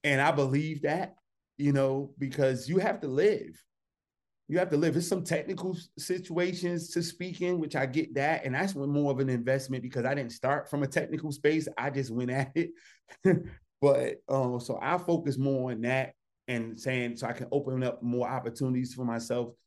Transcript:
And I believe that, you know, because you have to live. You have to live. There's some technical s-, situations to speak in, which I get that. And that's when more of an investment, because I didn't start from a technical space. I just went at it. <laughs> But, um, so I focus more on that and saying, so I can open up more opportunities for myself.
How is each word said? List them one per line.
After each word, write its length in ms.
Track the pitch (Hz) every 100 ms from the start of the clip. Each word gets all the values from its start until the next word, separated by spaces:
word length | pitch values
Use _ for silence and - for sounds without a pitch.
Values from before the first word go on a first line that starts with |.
And 180 | 147 135
I 100 | 147
believe 520 | 147 135 139 156 147
that, 320 | 143 165 - - _ _ _ -
you 160 | 143
know, 400 | 139 135 135 139 -
because 500 | 135 143 135 123 117
you 80 | 180
have 240 | 202 -
to 60 | 147
live. 540 | 135 196 190 - - _ _ _ _ _ _ _ _ _
You 120 | 160
have 100 | 180
to 80 | 147
live. 160 | 165
There's 140 | 160 170
some 160 | 190
technical 520 | - 160 - 185 180 170
s-, 140 | - -
situations 960 | - 180 185 170 180 175 175 175 165
to 100 | 170
speak 400 | 170 - 180 170
in, 180 | 180 180
which 160 | 151 147
I 120 | 135
get 260 | 135 160
that. 320 | 135 143 160 131
And 80 |
that's 220 | 131 196 180
when 160 | 139
more 200 | 143 143
of 80 | 131
an 100 | 135
investment, 520 | 123 117 135 135 131
because 240 | 123 127 123
I 80 |
didn't 200 | 143 120
start 360 | - 127 143 -
from 140 | 147
a 40 | 135
technical 440 | 165 151 160 156
space. 360 | 139 147 160 156 -
I 120 | 131
just 220 | 135 120
went 180 | 117 123
at 260 | 131 131 160
it. 160 | - - - - _ - 190
<laughs> 180 | 170 - - _ _
But, 420 | 139 131 120 - -
um, 300 | 135 127 123
so 180 | 120 -
I 160 | 135 175
focus 400 | 175 170 - 131
more 340 | 139 135 127
on 100 | 113
that 340 | 120 131 131 - _ _ -
and 320 | 120 113 113
saying, 380 | 135 127 120 117
so 100 | 120
I 60 |
can 140 | 123 127
open 320 | 143 139 131
up 180 | 127 120
more 260 | 120 123 120
opportunities 680 | 131 117 113 135 127 127 123
for 80 |
myself. 500 | 123 117 117 123 120 -